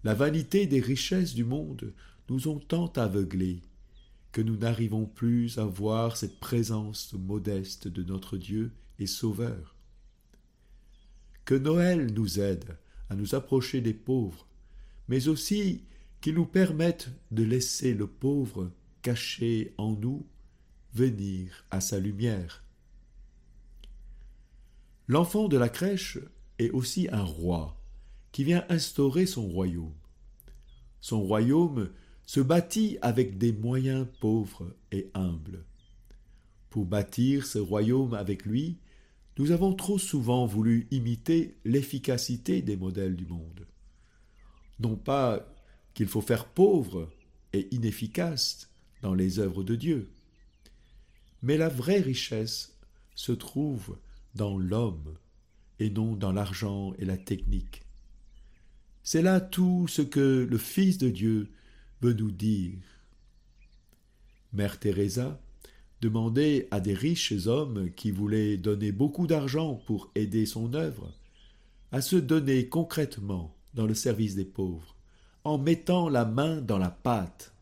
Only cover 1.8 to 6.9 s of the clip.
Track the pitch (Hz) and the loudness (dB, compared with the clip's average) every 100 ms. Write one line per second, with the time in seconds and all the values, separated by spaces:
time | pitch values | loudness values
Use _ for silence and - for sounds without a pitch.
1.8 | 110 - - - - 135 143 147 - 165 | -12 -14 -20 -20 -6 -4 -2 -6 -2 -2
2.8 | 170 139 110 101 92 92 92 87 - - | 0 0 0 0 0 0 -2 -4 -10 -20
3.8 | - - - - - - 113 110 117 113 | -20 -20 -20 -20 -8 -2 -2 0 0 0
4.8 | 113 110 107 - 117 120 117 113 107 90 | 0 -2 -4 -2 0 2 0 -2 -4 -2
5.8 | 104 110 117 117 104 - - 120 110 110 | 0 0 0 -2 -8 -8 -2 0 0 -2
6.8 | 107 | -4